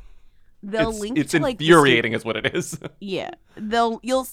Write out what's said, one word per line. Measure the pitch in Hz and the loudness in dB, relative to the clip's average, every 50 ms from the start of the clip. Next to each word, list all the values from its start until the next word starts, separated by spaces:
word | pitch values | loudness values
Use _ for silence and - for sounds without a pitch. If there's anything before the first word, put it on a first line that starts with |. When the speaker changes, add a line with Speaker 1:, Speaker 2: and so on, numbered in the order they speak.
| - - - - - - - _ - - _ _ - | -20 -20 -20 -20 -20 -20 -20 _ -20 -20 _ _ -12
Speaker 1:
they'll | 202 196 220 220 226 | -6 -4 -2 -2 -2
Speaker 2:
It's, | 220 214 | -2 -4
Speaker 1:
link | 208 208 - 151 | -6 -4 -2 -2
Speaker 2:
it's | 139 - - | -2 0 0
Speaker 1:
to, | 165 | 0
like, | 147 135 123 - | 0 0 -2 0
this | 147 160 | 4 6
Speaker 2:
infuriating | 170 165 143 139 127 117 113 117 110 | 8 8 8 8 6 4 2 0 -2
is | 110 - | -4 -4
what | 113 110 | -4 -4
it | 110 110 - - | -4 -4 -4 -4
is. | 175 175 - - - - 170 | -4 -6 -6 -10 -14 -14 -16
<laughs> | - _ | -16 _
Speaker 1:
Yeah. | 196 202 190 151 - - - - _ _ _ | -10 -8 -8 -8 -8 -10 -12 -16 _ _ _
They'll, | - 214 214 220 233 233 226 226 220 - | -14 -8 -4 0 0 0 0 -2 -4 -4
you'll, | 226 254 262 262 - | -2 -2 -2 -2 -4